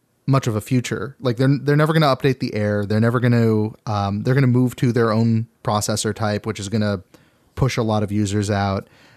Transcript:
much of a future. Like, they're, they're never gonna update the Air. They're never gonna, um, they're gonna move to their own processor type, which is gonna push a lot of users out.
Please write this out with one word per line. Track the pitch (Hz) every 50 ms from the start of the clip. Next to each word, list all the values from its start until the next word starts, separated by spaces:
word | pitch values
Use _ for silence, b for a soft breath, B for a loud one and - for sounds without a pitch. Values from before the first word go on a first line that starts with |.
| _ _ _ _ _
much | - 135 135 -
of | 127 107
a | 107 -
future. | - 131 123 120 - 113 - 98 131 - -
Like, | 123 127 113
they're, | 110 131 135 143 139
they're | 131 143 147
never | 147 151 151 160
gonna | 160 151
update | 143 131 - - 139 131 -
the | 131 - -
Air. | 107 104 104 104 104 101
They're | 95 107 110
never | 113 120 117 127
gonna, | 113 123 120 120 117 113 110 107 107 110 - - _
um, | - 104 104 101 98 101 104 110
they're | 123 131
gonna | 143 135
move | 127 120 127 127 123 120
to | - 143 123 110
their | 123 117 113 107
own | 113 117 117 113 113 113 - _ _ -
processor | - 107 104 - - 107 104 - 110 101
type, | - 117 104 104 104 -
which | 110 101 -
is | 101 98
gonna | 107 110 107 104 101 90 - b b b b b b b b b _
push | - 139 123 -
a | - 113
lot | 110 110 107 107
of | 95
users | 101 104 104 98 101 104 101 104
out. | 104 98 101 98 98 101 - b b b b b b